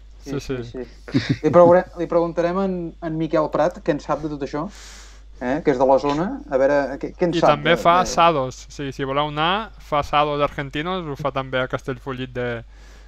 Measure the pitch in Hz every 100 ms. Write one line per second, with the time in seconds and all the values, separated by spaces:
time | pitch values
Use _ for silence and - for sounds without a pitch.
0 | - - 139 143 - 127 117 127 120 -
1 | - 131 - 131 151 165 170 180 180 175
2 | 160 170 170 165 170 180 196 180 165 -
3 | 170 160 160 160 151 147 156 - - 147
4 | - 147 151 147 135 147 202 - - -
5 | - - - - 123 147 - 131 135 135
6 | 143 147 190 269 - 135 139 143 135 139
7 | 139 - 175 165 160 147 147 170 170 175
8 | 180 - 170 151 127 - - - 139 131
9 | 135 135 151 147 160 202 220 - - 147
10 | 139 147 151 143 143 - 139 147 170 185
11 | 160 135 143 135 131 131 127 135 - 123
12 | 139 127 127 123 123 117 113 - - -